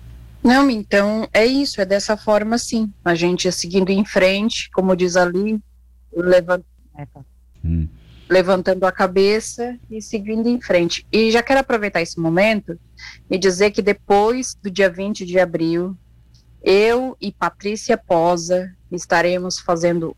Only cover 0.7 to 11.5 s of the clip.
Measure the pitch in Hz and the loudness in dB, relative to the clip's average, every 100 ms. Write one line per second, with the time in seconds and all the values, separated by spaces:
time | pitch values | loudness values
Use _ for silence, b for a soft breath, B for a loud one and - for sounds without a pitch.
0.7 | 220 - 202 202 220 220 202 226 269 285 | 0 0 0 2 0 0 2 2 2 -2
1.7 | - 190 196 202 214 - 208 214 240 - | -2 0 0 0 -2 0 0 2 -2 -2
2.7 | 226 220 - 180 165 175 180 180 175 175 | -2 -4 -4 -2 0 0 0 -2 -4 -2
3.7 | 190 185 196 208 202 185 196 220 - - | 0 2 0 0 2 2 2 -2 -4 -6
4.7 | - 185 175 180 180 175 175 208 214 - | -2 0 2 2 2 2 0 -2 -4 -8
5.7 | _ _ _ _ 170 180 180 170 180 - | _ _ _ _ -4 2 2 2 -2 -6
6.7 | _ _ - 143 - - _ _ - 82 | _ _ -18 -18 -20 -20 _ _ -10 -4
7.7 | 82 78 - - - - 185 180 185 185 | -2 -4 -10 -20 -16 0 2 2 0 0
8.7 | 185 185 - 190 185 196 214 - - 240 | 0 0 0 0 2 2 0 -4 -8 -10
9.7 | 240 - 220 208 220 202 220 233 240 - | -10 -14 -14 -10 -8 -6 -2 -2 -2 0
10.7 | 180 170 - - 208 226 233 233 | 0 0 -4 -4 0 2 2 2